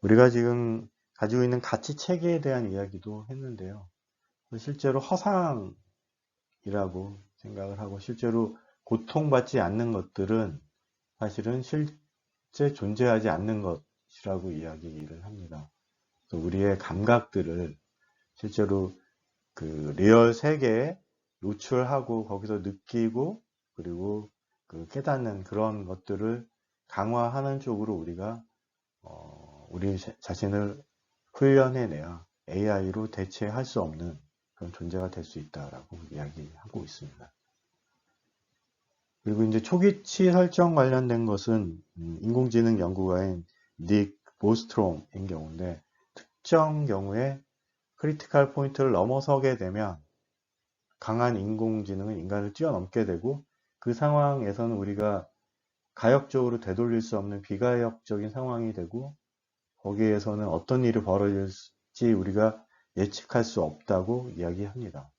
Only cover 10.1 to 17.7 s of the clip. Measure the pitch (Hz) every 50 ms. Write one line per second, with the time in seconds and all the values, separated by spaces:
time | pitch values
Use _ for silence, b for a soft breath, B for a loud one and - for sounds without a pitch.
10.1 | _ - 95 95 110 113 110 95 76 71 _ _ _ _ _ _ _ _ _ _
11.1 | _ _ 113 104 98 - 107 113 123 131 127 - - 156 151 151 151 _ _ _
12.1 | _ _ _ _ _ _ _ _ _ - - 139 143 - 101 101 107 107 127 123
13.1 | 117 110 107 110 80 82 98 107 113 107 101 92 85 80 _ _ _ _ _ _
14.1 | _ - - 101 95 92 87 - 165 76 160 - 78 156 165 85 78 76 76 76
15.1 | 82 85 90 101 107 101 90 85 78 76 73 73 _ _ _ _ _ _ _ _
16.1 | _ _ _ _ - 82 80 87 87 95 98 101 98 95 - - 78 92 101 113
17.1 | 120 120 - - - 98 87 82 82 87 87 78